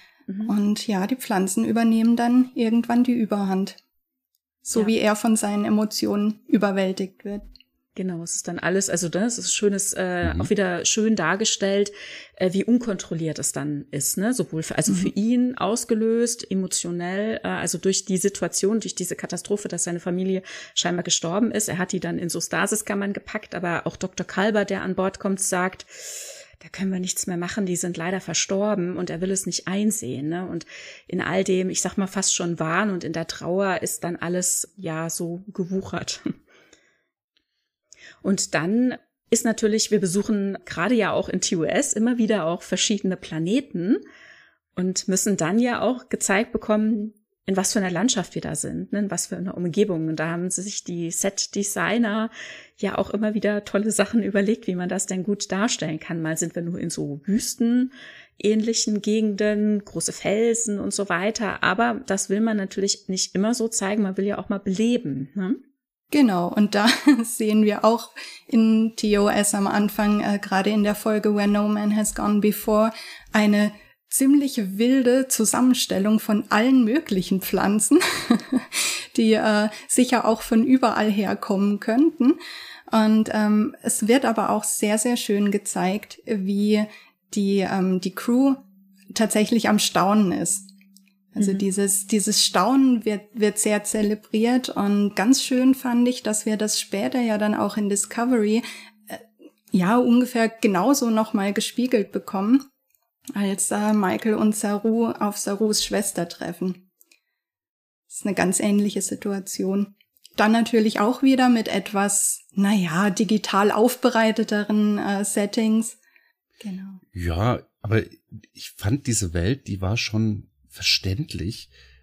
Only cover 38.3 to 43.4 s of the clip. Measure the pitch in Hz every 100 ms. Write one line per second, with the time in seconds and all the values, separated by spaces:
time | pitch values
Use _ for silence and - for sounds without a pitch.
38.3 | 196 - 160 165 226 254 226 _ _ _
39.3 | 233 233 220 220 220 - 214 185 190 202
40.3 | 208 196 190 - - 180 240 185 - 190
41.3 | 185 - 180 156 208 - 214 226 247 220
42.3 | 208 160 175 - 180 - 208 190 180 -
43.3 | 160